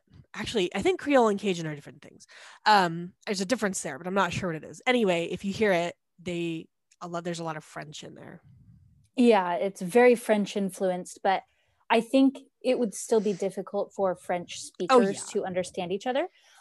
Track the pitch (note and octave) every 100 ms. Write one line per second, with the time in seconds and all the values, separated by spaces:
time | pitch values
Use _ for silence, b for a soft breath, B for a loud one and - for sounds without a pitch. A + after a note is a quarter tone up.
0 | _ - _ F#3 G#3+ A3+ F3+ G3 A#3+ F4+
1 | C#4+ C4+ A3 G3+ G3+ E3+ D#3+ D3 D3 D3
2 | - - - B B B G#3+ G#3 F3 E3+
3 | F3 _ - F#3+ F#3 B3+ G3+ - E3+ C3+
4 | F3+ G3 F3 - F3+ D#3 - D#3 B3+ B3
5 | G3 E3+ E3+ F3 G3 F#3 G#3+ E3+ E3+ -
6 | _ _ F3 E3+ E3+ D#3+ - _ _ _
7 | F3+ E3+ F3 E3 E3 D#3 - D#3+ D3+ -
8 | - C#3+ - - - - - - _ _
9 | _ B3+ A#3+ G#3 F3+ F3 G3+ - F3+ A#3+
10 | B3 A#3 - G#3 G3 G#3 G3 - F#3 F3+
11 | E3+ - G3+ F#3+ _ _ _ _ - A#3
12 | A3+ C4+ C4+ C4+ - _ B3+ B3 A3 -
13 | - A3+ G3+ F3+ G3 G3 F3 G3+ - -
14 | F#3+ F3 - F3+ F3 - - - F4 B3+
15 | G3 - - G#3 F#3+ F3+ F3+ G3 F3 G3
16 | B3+ C4 F4+ B B B